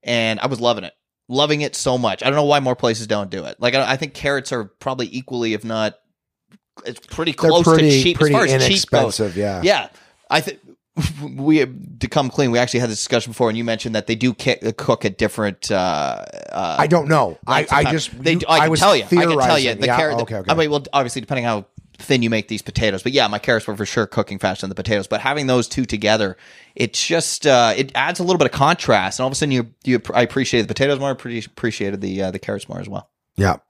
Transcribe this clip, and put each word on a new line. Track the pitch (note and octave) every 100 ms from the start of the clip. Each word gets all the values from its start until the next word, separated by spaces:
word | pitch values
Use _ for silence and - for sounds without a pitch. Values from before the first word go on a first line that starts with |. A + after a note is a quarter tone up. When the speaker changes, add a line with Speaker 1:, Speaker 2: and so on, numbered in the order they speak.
Speaker 1:
and | - A#2+ A2+ G#2+
I | C3
was | B2
loving | A#2+ A2
it. | F#2 _ _ _ _
Loving | B2+ D3 D3+
it | D3 -
so | C#3+ B2+
much. | A#2 F#2+
I | A#2+
don't | C#3+
know |
why | D3 D3
more | C3 B2
places | A#2+ A2 A2
don't | G#2+ G2
do | F#2+
it. | C#2+ -
Like, | B2
I, | C3 B2
I | C3+
think | D3+
carrots | - C#3+ C#3+ B2
are | B2
probably | G2+ _ - C3 A2+
equally, | B2+ C3 B2 A2+
if | G#2+
not, | A2+ A2 G#2+ - _ _ _ _ _ _ _ - -
it's | A#2+ _
pretty | - E3
Speaker 2:
They're | - E3
Speaker 1:
close | D#3+
Speaker 2:
pretty, | E3+ D#3+ D#3
Speaker 1:
to | C#3
cheap | F3 E3+
Speaker 2:
pretty | D3+
Speaker 1:
as | C#3+
far | F3
as | C3 B2+
cheap | - -
goes. | - B2+ -
Speaker 2:
inexpensive, | G#2+ F2
yeah. | G#2 F#2+
Speaker 1:
Yeah. | F3 F3+ G2+ _ _ _ _
I | D3+
think | F#3 - - - _ -
<laughs> | D3 D3
we, | D3 C3 C#3+ D#3 B2+
to | C3 - - B2
come | D3+ C3
clean, | - C3+
we | A#2
actually | B2 A#2+
had | A#2+
this | G#2+
discussion | - B2 A#2+
before, | A2 A#2+
and | A2
you |
mentioned | A#2 A2 B2+
that | A2 G#2
they |
do | A2+ B2
ki-, | A2 - - A2+ G#2+
cook | - A#2
at | G#2 F#2+
different, | G#2+ - G#2 F#2 -
uh, | G2+ F2+ D2+ C#2+ G#1 - - -
uh, | - F2+ D#2+
Speaker 2:
I | D3+
don't | E3+ D3
know. | D#3 A2 D#2+ -
I, | C#3
Speaker 1:
lengths | D3+
of | C#3+
Speaker 2:
I |
Speaker 1:
time. | D3
Speaker 2:
just, | D#3 - A#2
Speaker 1:
They | C#3
Speaker 2:
you, | E3+
Speaker 1:
do, | -
I | E3
Speaker 2:
I |
Speaker 1:
can | D#3
Speaker 2:
was | D#3+
Speaker 1:
tell | G3 D3+
you. |
I | G2
can | F3
tell | E3+
you. | D3+
Speaker 2:
theorizing. | B2+ D#3 B2+ A2+
Speaker 1:
The | C3
Speaker 2:
Yeah, | A#2+
Speaker 1:
carrot, | D#3 A#2
Speaker 2:
okay, | A#2 A2
okay. | F#2+
Speaker 1:
I |
mean, | D3+ D3+
well, | D3 C3+
obviously, | C#3 B2 C3+
depending | A2 C3+
how | A#2+ G#2+ G2 - _ _
thin | - C3+
you | A2+
make | A2+ G2
these | G#2+
potatoes, | - - A2+ G2
but | B2
yeah, | C3+ A2
my | G#2
carrots | - A2+ -
were | G#2
for | G#2
sure | -
cooking | G#2 - G#2 G2
faster | G2+ F#2+
than | F#2+
the |
potatoes. | G2 G2 G#2 F#2+
But | G#2+
having | C3 D3 C3+
those | B2+ A2+
two | -
together, | B2 G#2+ G#2 A2 G2+ F#2 - - -
it's | - A2 -
just, | - E3 - - D3
uh, | B2+ A#2 G#2
it | D3+
adds | - C#3+ F3+
a |
little | F3 F3+
bit | C3
of |
contrast, | - C#3 F3 - G#2+ F#2+ -
and |
all | C3
of |
a | C3+
sudden, | D3
you, | C3 A2+ _
you, | - B2+ -
I | B2
appreciated | A#2+ - B2+ B2
the | G2+
potatoes | G#2+ C#3 C#3
more, | C#3
appreci-, | C3 B2 A#2 G#2
appreciated | - A#2 - G2 G2
the, | G2 F#2+
uh, | F#2+
the | F#2+
carrots | - G2+ -
more | F#2
as | F#2+
well. | G2 - _ _ -
Speaker 2:
Yeah. | G2 - _